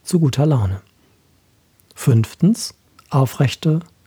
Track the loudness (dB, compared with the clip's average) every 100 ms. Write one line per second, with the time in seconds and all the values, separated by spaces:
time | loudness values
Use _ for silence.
0 | -4 0 0 0 0 2 0 -4 _ _
1 | _ _ _ _ _ _ _ _ _ -6
2 | 0 2 0 0 0 0 -4 -14 _ _
3 | -4 -2 0 0 -2 0 -2 -2 -4 _